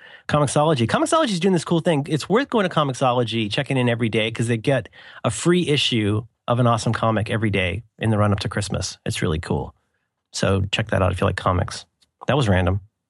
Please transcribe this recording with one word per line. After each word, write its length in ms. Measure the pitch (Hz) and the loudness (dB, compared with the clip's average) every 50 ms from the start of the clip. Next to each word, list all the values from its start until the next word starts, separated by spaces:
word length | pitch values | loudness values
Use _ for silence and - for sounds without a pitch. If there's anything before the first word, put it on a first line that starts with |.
| - - - - _ - | -20 -20 -20 -16 _ 0
Comixology. 600 | - 147 147 135 - 151 147 160 160 123 117 - | 2 2 2 2 2 2 2 2 2 2 0 0
Comixology 420 | - 240 330 - - 320 320 240 | 0 0 2 2 2 2 2 2
is 80 | 202 170 | 0 0
doing 140 | 160 196 | 2 2
this 120 | 185 165 - | 2 2 0
cool 140 | - 180 165 | 0 -2 0
thing. 260 | 156 185 165 139 139 - | 2 2 0 0 0 -2
It's 180 | 156 147 - - | -2 -4 -2 0
worth 220 | 180 240 285 - | 0 0 0 0
going 180 | - 226 196 170 | 0 0 0 0
to 60 | - | 0
Comixology, 760 | 165 151 139 123 - 139 127 120 127 123 107 113 117 113 101 | 0 0 0 0 0 0 2 2 2 0 0 -2 -2 -2 -2
checking 280 | 107 147 139 - 139 | -2 -4 -2 -2 0
in 120 | 131 123 120 | 0 2 2
every 200 | 117 117 120 113 | 2 0 0 0
day 200 | 101 113 107 113 | 0 0 0 0
'cause 160 | 113 - 117 113 | -2 -2 -2 -2
they 80 | 120 | -2
get 320 | 110 107 147 139 127 90 - - - - - - - | 0 0 0 0 0 -2 -6 -14 -20 -20 -20 -12 -4
a 80 | - 127 | -4 -4
free 380 | - - - 165 175 180 170 147 | -4 0 2 2 2 2 2 2
issue 580 | 147 143 - - - 110 107 98 107 107 120 - _ _ _ - | 0 0 0 0 0 0 2 2 0 -2 -4 -8 _ _ _ -2
of 100 | 120 120 | 0 2
an 80 | 123 | 4
awesome 260 | 120 117 110 - 123 | 4 2 2 0 -2
comic 380 | 107 - - 113 110 104 101 - | -2 0 0 0 0 0 0 -2
every 200 | 117 107 110 110 | -2 -2 0 0
day 340 | 101 98 92 90 87 107 - _ _ - | 0 0 0 -2 -4 -6 -10 _ _ -4
in 100 | - 113 | -2 0
the 80 | 110 104 | 2 2
run-up 220 | 104 104 101 - | 2 2 2 0
to 80 | - - | -2 -4
Christmas. 500 | - 107 101 - 95 - - - - - _ | -4 -4 -4 -4 -6 -6 -6 -8 -10 -8 _
It's 160 | - - - | -6 -4 -2
really 160 | - 92 80 80 | -2 -2 -2 -2
cool. 340 | 82 - 87 73 65 - - _ _ _ _ _ _ _ _ _ _ _ | -2 -4 -4 -4 -4 -8 -12 _ _ _ _ _ _ _ _ _ _ _
So 300 | - - - - 98 95 95 98 | -6 -2 0 0 2 0 0 -2
check 160 | - - 110 - | -2 -4 -2 -2
that 100 | 98 95 | 0 0
out 120 | 95 92 | 0 0
if 80 | 90 92 | 0 0
you 60 | 98 95 | 0 -2
like 80 | 92 | -2
comics. 480 | - - 98 90 92 95 - - - - - _ _ _ _ _ _ - | 0 0 0 0 0 -2 -4 -6 -12 -14 -18 _ _ _ _ _ _ -4
That 100 | - 120 | -2 0
was 120 | 147 127 101 | 2 2 2
random. 320 | 95 90 92 90 95 101 - - _ _ _ _ | 2 2 2 2 0 -2 -6 -10 _ _ _ _